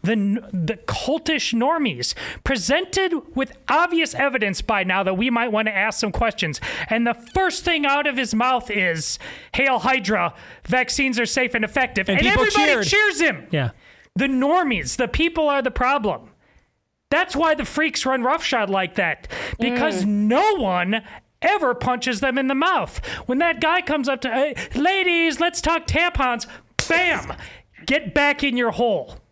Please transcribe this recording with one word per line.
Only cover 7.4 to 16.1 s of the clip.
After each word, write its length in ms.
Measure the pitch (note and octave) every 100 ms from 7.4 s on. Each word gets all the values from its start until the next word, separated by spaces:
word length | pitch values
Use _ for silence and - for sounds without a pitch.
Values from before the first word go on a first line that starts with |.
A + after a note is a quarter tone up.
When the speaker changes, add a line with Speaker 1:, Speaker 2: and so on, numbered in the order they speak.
| F#4+ - -
Speaker 1:
thing 200 | E4 C#4+
out 180 | C#4+ D4
of 100 | C4
his 200 | B3 A3
mouth 340 | B3 B3+ A3+
is, 480 | G#3 F#3 D#3+ D3+ - - - - -
"Hail 240 | C4+ B3+
Hydra, 540 | B3+ C4 F#3 G#3 F3 - - - -
vaccines 520 | B3 B3+ - C4+ A#3+
are 60 | A#3
safe 300 | - B3 A#3+
and 100 | G#3+
effective." 420 | - B3+ C#4 -
Speaker 2:
And 120 | G3
Speaker 1:
And 80 | -
Speaker 2:
people 160 | G#4+
Speaker 1:
everybody 220 | A4 G#4 G4+
Speaker 2:
cheered. 200 | B3+ G3
Speaker 1:
cheers 340 | G4+ G#4+ D4+
him. 260 | D#4+ F3+ -
Speaker 2:
Yeah. 200 | D#3 B2 - - - - -
Speaker 1:
The 120 | C4+
normies, 680 | C4 C#4 F4 D#4+ G#3 - -
the 100 | B3
people 420 | - E4 E4 D4+
are 120 | C#4
the 80 | B3+
problem. 580 | - B3+ C#4+ G#3